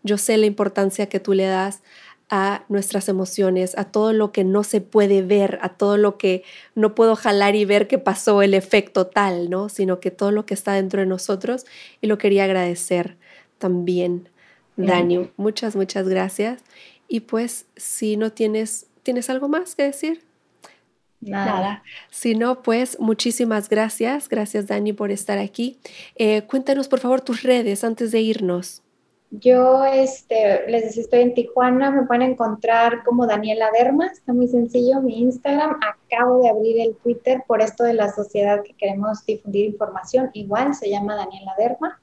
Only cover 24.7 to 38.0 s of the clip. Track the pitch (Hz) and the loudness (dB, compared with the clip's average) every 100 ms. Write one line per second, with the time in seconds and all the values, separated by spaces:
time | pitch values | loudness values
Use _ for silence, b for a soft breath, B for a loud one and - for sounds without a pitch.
24.7 | 208 208 202 202 202 - 202 202 - 240 | -4 -4 -4 -6 -6 -4 -4 -4 -6 -8
25.7 | - B B B - 214 214 214 269 262 | -8 B B B -2 2 2 0 -4 0
26.7 | 277 269 254 247 262 262 226 254 247 233 | -2 0 -2 0 -2 -2 -4 2 2 0
27.7 | 202 233 220 233 226 220 214 185 175 185 | -2 -4 -4 -2 0 0 -2 -2 -4 -6
28.7 | - _ _ _ _ _ 208 247 254 254 | -18 _ _ _ _ _ 0 4 6 6
29.7 | 262 269 269 262 - _ 226 208 190 - | 4 4 2 0 -2 _ 2 4 2 0
30.7 | 233 220 226 226 240 247 247 233 254 254 | -2 -2 -6 2 4 4 2 0 2 4
31.7 | 254 269 269 254 240 254 254 226 214 226 | 4 2 2 2 2 2 0 -4 -2 0
32.7 | 226 233 233 247 240 233 208 220 220 220 | 4 4 2 0 2 2 0 -2 0 2
33.7 | 226 254 294 370 - - 247 247 247 233 | 4 4 2 0 -6 -2 0 2 2 2
34.7 | 247 247 269 262 226 247 247 285 285 311 | 2 2 2 0 0 0 0 -2 0 0
35.7 | 302 214 - _ 233 247 254 240 214 226 | -2 -4 -6 _ 0 2 4 4 2 0
36.7 | 226 226 214 240 233 - 254 - 220 220 | 0 0 -2 -4 -2 -2 -2 0 0 0
37.7 | - 240 226 | 0 0 2